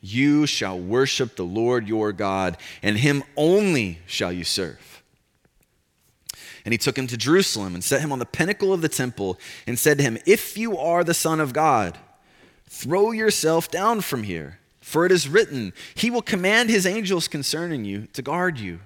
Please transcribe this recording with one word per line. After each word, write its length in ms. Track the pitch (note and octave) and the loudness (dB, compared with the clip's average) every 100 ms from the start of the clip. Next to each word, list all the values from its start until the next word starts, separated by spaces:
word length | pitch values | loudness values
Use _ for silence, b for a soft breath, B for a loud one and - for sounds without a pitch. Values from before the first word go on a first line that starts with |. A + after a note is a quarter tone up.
'You 460 | G2 A2+ C#3+ D3 D3 | -4 2 4 4 2
shall 320 | - G2 F#2 | 0 -4 -6
worship 580 | F2+ A#2+ C3+ - B2 - | -2 2 2 0 -4 -4
the 80 | |
Lord 440 | F2+ G2 A#2 B2 G#2 | -4 0 2 0 0
your 240 | A2 G#2+ | -2 -2
God, 440 | F#2 G2+ F#2+ F#2 E2+ B B | -2 -2 0 -2 -4 B B
and 160 | G2+ G#2+ | -2 2
him 260 | D3 C#3+ - - | 2 2 -4 0
only 640 | D3+ G3 G#3 D3+ G2+ E2+ F2 | 4 4 4 0 -2 -6 -10
shall 260 | - F2+ | -4 -4
you 120 | F2+ | -4
serve.'" 580 | E2+ - F2 - - - _ _ _ _ _ _ _ _ _ _ _ _ - B B B | -4 -4 -6 -8 -20 -20 _ _ _ _ _ _ _ _ _ _ _ _ -20 B B B
And 80 | A2 | -4
he 60 | A2+ | 0
took 200 | - B2+ | 0 -2
him 80 | C3 | -6
to 100 | A#2+ | -4
Jerusalem 580 | A2 F3 F#3+ A2 F#2+ | 4 4 4 -2 -6
and 80 | F2 | -6
set 180 | F#2+ C#3 | 0 0
him 120 | D3+ | 0
on 60 | C3 | -4
the 80 | A#2+ | -6
pinnacle 460 | - E3 G3+ G3 | -2 -2 0 0
of 100 | F#3+ | 0
the 60 | D#3+ | 0
temple 500 | - B2+ A#2 G2 F#2 B B - | -2 -4 -2 -6 -6 B B -8
and 120 | B2 | 0
said 200 | D#3 D3 | 2 4
to 60 | |
him, 140 | C#3+ A2+ - | 2 0 4
If 300 | A3 - G3+ | 4 4 -6
you 200 | A3+ F#3 | -4 -2
are 260 | D3+ E3+ | 2 2
the 120 | E3+ | 2
Son 260 | E3 E3 D#3+ | 0 0 0
of 120 | D3+ | 0
God, 460 | B2+ D#3 B2 F#2 - - _ b b b b _ | 2 4 4 0 -6 -20 _ b b b b _
throw 420 | - B2+ F3+ G#3 | -12 -2 2 2
yourself 600 | A3+ A3 G3+ D#3 E3 D#3+ | 2 0 2 2 2 0
down 300 | E3+ G3+ A3+ | 0 0 0
from 220 | - C3+ | -2 -4
here. 360 | G#2 E2+ C#2+ F#2 _ _ | -4 -6 -10 -16 _ _
For 260 | - D3+ F3+ | -4 0 4
it 60 | |
is 160 | F#3 C#3 | 4 4
written, 440 | F3 F#3+ C#3 G2+ - B | 2 2 -2 -8 -10 B
'He 160 | - A3+ | -2 0
will 120 | A#3+ | 0
command 460 | - G3+ F3+ A3 A#3+ | -2 -2 2 2 4
his 180 | A3 F#3 | 2 2
angels 420 | G#3+ F#3+ F#3 D#3+ | -2 -2 -2 -2
concerning 560 | D#3 C3+ D#3 F3 D3+ | -4 -4 -4 -4 -6
you 240 | G#2 G2+ G#2+ | -6 -8 -10
to 100 | - | -10
guard 360 | C3 E3 F3+ D3 | -4 -2 -2 -4
you 220 | G2 E2+ | -8 -10